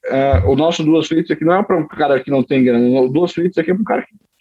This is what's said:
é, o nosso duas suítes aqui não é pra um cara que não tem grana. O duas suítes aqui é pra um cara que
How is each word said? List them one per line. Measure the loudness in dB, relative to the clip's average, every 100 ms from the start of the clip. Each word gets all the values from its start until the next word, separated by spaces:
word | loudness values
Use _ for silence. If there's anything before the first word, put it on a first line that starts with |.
| -4
é, | 0 2 2 2
o | 0
nosso | 0 0
duas | 0 0 0
suítes | -2 -2
aqui | -2
não | 0
é | 0
pra | 0 -2
um | -2
cara | -2 0 0
que | 0
não | -2
tem | 0 2
grana. | 2 2 2 2
O | 2
duas | 0 -2
suítes | -2 -2 -2
aqui | -2
é |
pra | -2
um |
cara | -2 -4
que | -6 _ _ _